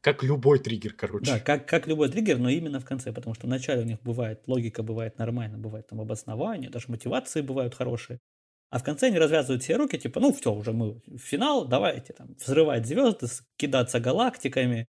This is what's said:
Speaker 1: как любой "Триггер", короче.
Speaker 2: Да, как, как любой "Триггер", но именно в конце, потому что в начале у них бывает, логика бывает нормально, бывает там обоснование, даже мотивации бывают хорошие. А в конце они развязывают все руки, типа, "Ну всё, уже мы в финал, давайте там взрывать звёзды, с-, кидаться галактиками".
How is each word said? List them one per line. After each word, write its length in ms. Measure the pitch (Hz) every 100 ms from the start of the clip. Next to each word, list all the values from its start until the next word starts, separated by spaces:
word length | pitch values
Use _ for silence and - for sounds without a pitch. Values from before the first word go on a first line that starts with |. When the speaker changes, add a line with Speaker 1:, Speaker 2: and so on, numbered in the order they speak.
Speaker 1:
как 220 | - 139
любой 360 | 131 143 135 139
"Триггер", 340 | 131 113 107
короче. 400 | - 104 104 131
Speaker 2:
Да, 40 | 123
как, 280 | - 147 -
как 180 | 170 165
любой 220 | 156 143
"Триггер", 300 | 175 214 135
но 100 | 123
именно 320 | 147 165 139
в 40 |
конце, 280 | 123 135 123
потому 220 | 110 -
что 120 | 110 120
в 40 |
начале 320 | 131 131 131
у 20 |
них 160 | 113 110
бывает, 400 | 120 117 113 110 -
логика 360 | 127 117 110
бывает 360 | 107 110 113 -
нормально, 400 | 113 120 110 104
бывает 280 | 110 107 -
там 120 | 110
обоснование, 720 | 110 107 - 113 175 214 123
даже 160 | 117 117
мотивации 540 | 113 120 117 262 160
бывают 320 | 139 135 123
хорошие. 460 | - 127 120 - 123 _ _ _ _ _
А 80 | 127
в 60 |
конце 240 | 135 143 262
они 100 | 185
развязывают 440 | 160 160 131 127
все 120 | - 190
руки, 220 | 294 -
типа, 220 | - -
"Ну 120 | 269
всё, 220 | 285 -
уже 180 | 104 107
мы 280 | 113 110 113 -
в 120 | 120
финал, 480 | - 143 269 285 147
давайте 460 | 123 190 - -
там 220 | - - -
взрывать 480 | - 135 156 135 113
звёзды, 400 | 170 262 196 120
с-, 160 | - _ _
кидаться 420 | 147 135 123 120
галактиками". 880 | 120 160 247 - 135 131 127 117 117